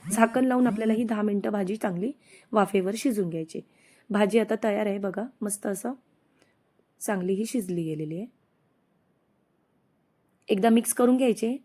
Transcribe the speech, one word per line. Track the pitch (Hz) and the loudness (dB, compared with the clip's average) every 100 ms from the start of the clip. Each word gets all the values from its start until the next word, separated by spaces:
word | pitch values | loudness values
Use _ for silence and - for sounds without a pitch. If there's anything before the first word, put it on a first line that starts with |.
| 170 | -4
झाकण | 214 226 254 262 | 2 4 4 2
लावून | 254 247 | 4 2
आपल्याला | 208 220 | 2 0
ही | 220 | 0
दहा | 226 214 | 0 -2
मिनटं | 208 202 220 | 0 0 -2
भाजी | 208 185 214 | -2 -2 -2
चांगली | 202 175 220 - _ - _ | -4 -2 -4 -8 _ -20 _
वाफेवर | 214 190 196 185 220 | 2 2 2 0 -2
शिजून | 285 208 175 | -2 -2 -2
घ्यायची. | 165 160 - - _ _ _ - | -4 -8 -12 -14 _ _ _ -4
भाजी | 202 208 226 | 2 4 4
आता | 214 214 | 2 0
तयार | 220 208 208 | 0 0 -2
आहे | 196 | -2
बघा, | 196 190 247 - | -4 -6 -8 -8
मस्त | 208 - 214 | -8 -6 -6
असं | 190 240 262 _ _ _ _ _ _ _ _ _ _ | -4 -6 -10 _ _ _ _ _ _ _ _ _ _
चांगली | - 196 180 | -4 -2 -2
ही | 190 226 | -2 -2
शिजली | 247 185 175 | -4 -4 -4
गेलेली | 160 151 156 165 | -4 -6 -6 -8
आहे. | 247 _ _ _ _ _ _ _ _ _ _ _ _ _ _ _ _ _ _ _ _ _ - | -10 _ _ _ _ _ _ _ _ _ _ _ _ _ _ _ _ _ _ _ _ _ -2
एकदा | 202 226 | 2 4
मिक्स | 226 220 | 4 2
करून | - 247 254 | 2 4 4
घ्यायचे | 262 208 226 277 | 2 0 -2 -4